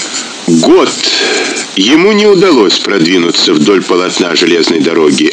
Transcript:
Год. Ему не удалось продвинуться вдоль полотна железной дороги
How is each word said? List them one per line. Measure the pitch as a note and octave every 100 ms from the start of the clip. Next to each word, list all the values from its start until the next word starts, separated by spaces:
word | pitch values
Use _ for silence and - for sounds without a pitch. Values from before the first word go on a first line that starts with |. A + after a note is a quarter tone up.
| - - - - -
Год. | E3 - F4+ C3+ - - - - G#4+ - - - -
Ему | - D#3 F#3+
не | G#3+ G#3+
удалось | G3 F#3+ C#3 F#2+ -
продвинуться | - G2+ D#2+ F#2+ E2+ - -
вдоль | D#2 D2+ G2
полотна | - F2+ F2 - F2+
железной | E2 E2+ E2+ D#2 E2+
дороги | D#2+ E2 D#2 C#2 D#2